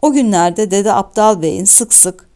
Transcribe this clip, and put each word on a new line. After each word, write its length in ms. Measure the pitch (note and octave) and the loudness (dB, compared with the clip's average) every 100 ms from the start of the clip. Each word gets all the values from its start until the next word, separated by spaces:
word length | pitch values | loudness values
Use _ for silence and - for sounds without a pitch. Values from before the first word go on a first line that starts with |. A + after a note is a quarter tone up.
O 100 | D#4 | 2
günlerde 580 | C#4 A#3+ F#3+ F3 F3 G#3+ | 2 0 2 0 0 -2
Dede 220 | F#3+ G3+ | 0 0
Abdal 500 | - G3 - G#3+ G3+ | -2 -2 0 0 2
Bey'in 220 | D#3+ E3+ | -2 -4
sık 300 | F#3+ - A#3 | 0 0 0
sık 340 | - F#3 F#3 _ | 0 -2 -4 _